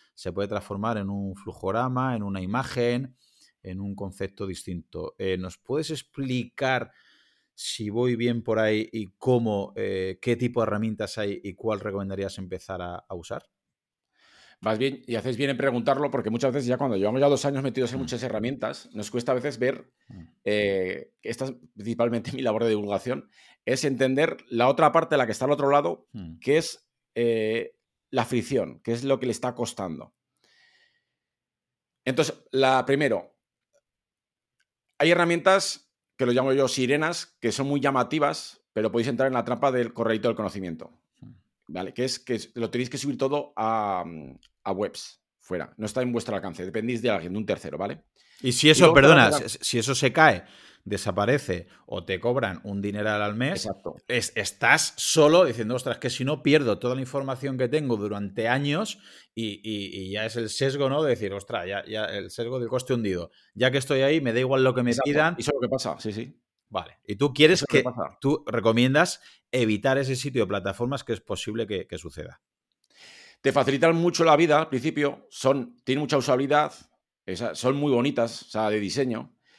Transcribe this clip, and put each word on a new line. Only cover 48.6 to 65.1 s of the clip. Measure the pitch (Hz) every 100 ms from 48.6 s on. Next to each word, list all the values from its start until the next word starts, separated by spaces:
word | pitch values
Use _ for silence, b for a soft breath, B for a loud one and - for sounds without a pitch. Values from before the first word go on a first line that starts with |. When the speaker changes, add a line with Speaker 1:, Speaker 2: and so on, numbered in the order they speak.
| 151
Speaker 2:
Y |
Speaker 1:
eso, | 156
Speaker 2:
luego | 165 165
Speaker 1:
perdona, | 139 151 110
Speaker 2:
otra | 147 -
Speaker 1:
si, | -
si | - 120
eso | 113 127
se | 131
cae, | 160 156 92 - B B B
desaparece | - 101 104 92 104 139 - 90 - b -
o | 98
te | 90 92
cobran | 120 127 107 92
un | 104 101
dineral | 101 101 107 104
al | 104 107
mes, | 131 190 110
Speaker 2:
Exacto. | 92 - - -
Speaker 1:
es, | 123 - -
estás | 101 - 117 156 - -
solo | - 160 151 170 165
diciendo, | 113 110 127
"Ostras, | 135 110
que | 123
si | - 135
no | 151
pierdo | 143 151 127 98
toda | 123 131
la |
información | 131 139 135 131 135 127
que | 123
tengo | 151 139 110
durante | 101 101 101 101 113
años", | 131 143 151 220 - B B B -
y, | 113 101
y, | 110 104 98 98
y | 95
ya | 101 110
es | 117
el | 110
sesgo, | - 135 139 135
¿no? | 139
De | 151
decir, | 117 101
"Ostras, | 98 - 113 90
ya, | 98 -
ya | 107 101
el | 101 90
sesgo | - 117 131
del | 117
coste | 127 - 123
hundido. | 107 90 82 b b
Ya | 101 127
que | 135
estoy | 131 135
ahí, | 135 156
me | 131
da | 117
igual | 127 135
lo | 131
que | 127
me | 120
Speaker 2:
Exacto. | 120
Speaker 1:
pidan". | 135